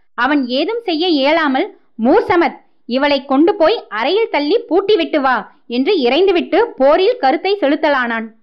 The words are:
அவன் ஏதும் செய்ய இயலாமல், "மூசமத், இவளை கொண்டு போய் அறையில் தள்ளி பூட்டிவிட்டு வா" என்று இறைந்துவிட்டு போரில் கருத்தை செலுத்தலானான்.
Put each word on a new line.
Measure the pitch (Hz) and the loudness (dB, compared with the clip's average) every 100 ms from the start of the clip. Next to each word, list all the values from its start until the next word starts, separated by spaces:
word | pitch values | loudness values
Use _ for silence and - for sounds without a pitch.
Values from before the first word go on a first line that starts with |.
| _ - | _ -6
அவன் | 254 294 240 | -2 -2 -2
ஏதும் | 254 339 466 | -4 -2 -4
செய்ய | 427 311 359 | -4 -2 0
இயலாமல், | 294 269 330 302 262 403 - _ - | 0 2 0 0 0 -2 -6 _ -4
"மூசமத், | 226 392 - 359 302 - _ _ - | 2 2 2 2 0 -2 _ _ -6
இவளை | 247 285 277 269 | -2 0 0 0
கொண்டு | 269 349 403 | 2 2 4
போய் | 320 466 - | 2 0 -6
அறையில் | 214 254 392 440 | -6 -2 0 0
தள்ளி | 294 294 440 - | -2 0 -2 0
பூட்டிவிட்டு | 330 392 415 311 302 | -2 2 0 0 -2
வா" | 262 233 - _ - | 0 -2 -4 _ -8
என்று | 240 277 392 | -4 0 0
இறைந்துவிட்டு | 240 277 392 349 254 339 466 - | 0 2 2 0 0 0 0 0
போரில் | 269 339 392 494 | 2 2 2 0
கருத்தை | 269 311 381 403 | 0 0 -2 -2
செலுத்தலானான். | 269 302 311 269 240 226 220 _ | -2 0 0 -2 -2 -6 -10 _